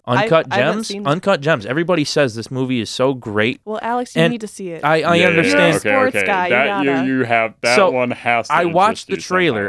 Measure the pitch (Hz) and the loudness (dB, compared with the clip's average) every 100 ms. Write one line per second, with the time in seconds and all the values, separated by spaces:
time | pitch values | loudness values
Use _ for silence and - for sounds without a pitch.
0 | - 123 214 160 143 127 143 202 220 202 | -2 0 2 2 2 0 0 -2 -6 -4
1 | 202 165 196 190 143 143 101 143 170 175 | -2 -2 0 0 0 -2 -2 -4 0 0
2 | 143 156 135 113 107 131 131 123 104 - | 0 0 0 -2 -8 -6 -2 -2 -4 0
3 | 131 131 113 104 113 - 208 214 226 247 | 0 0 -4 0 0 -2 -8 -8 -4 -4
4 | 247 - 170 240 214 - 185 165 147 160 | -4 0 0 0 -8 -12 -12 -4 0 2
5 | 151 170 175 170 - 190 170 - 214 208 | 2 2 4 2 2 4 4 2 2 2
6 | 262 226 190 190 180 120 143 147 139 139 | 2 0 0 -2 0 0 2 0 0 0
7 | 131 131 117 117 110 - 117 127 185 127 | 0 -2 0 0 0 -2 2 4 4 2
8 | 123 - 120 120 107 156 175 170 208 220 | -2 -2 0 0 0 0 2 2 2 0
9 | - 180 - 185 175 110 | -6 -8 -4 0 0 0